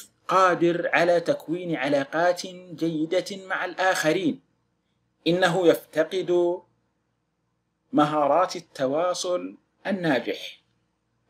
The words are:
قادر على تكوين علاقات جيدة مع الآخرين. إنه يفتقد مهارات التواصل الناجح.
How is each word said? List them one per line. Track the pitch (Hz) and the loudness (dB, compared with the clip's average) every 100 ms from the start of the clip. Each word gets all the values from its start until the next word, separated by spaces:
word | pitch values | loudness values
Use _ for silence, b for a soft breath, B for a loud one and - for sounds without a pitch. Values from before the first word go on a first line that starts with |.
| - _ - | -14 _ 0
قادر | 185 185 160 170 170 - | 4 4 4 2 2 0
على | 143 175 170 | 2 4 2
تكوين | 165 139 - 175 175 139 | 0 -4 -2 -6 -4 -4
علاقات | 135 143 139 156 180 175 185 180 - 151 | 0 0 0 0 0 0 -6 -16 -16 -6
جيدة | 165 156 165 180 175 196 190 | -4 -2 -2 -2 -4 -12 -8
مع | 160 180 | -6 -6
الآخرين. | 175 190 175 156 180 160 - _ _ _ _ _ _ _ _ 160 | -2 0 2 0 2 0 -4 _ _ _ _ _ _ _ _ -2
إنه | 180 180 180 170 | 2 2 4 4
يفتقد | - - 151 160 190 165 175 175 180 _ _ _ _ _ _ _ _ _ _ _ _ - | 4 0 -2 -2 -2 0 2 2 -2 _ _ _ _ _ _ _ _ _ _ _ _ -4
مهارات | 143 151 151 139 156 185 180 | 0 2 2 2 2 2 -4
التواصل | - - 131 151 180 170 180 180 185 - _ _ 185 | -12 -6 -2 0 -2 -2 -4 -4 -6 -16 _ _ -6
الناجح. | 196 170 123 107 90 - - _ _ _ _ _ _ - | -2 0 0 -2 -8 -10 -18 _ _ _ _ _ _ -2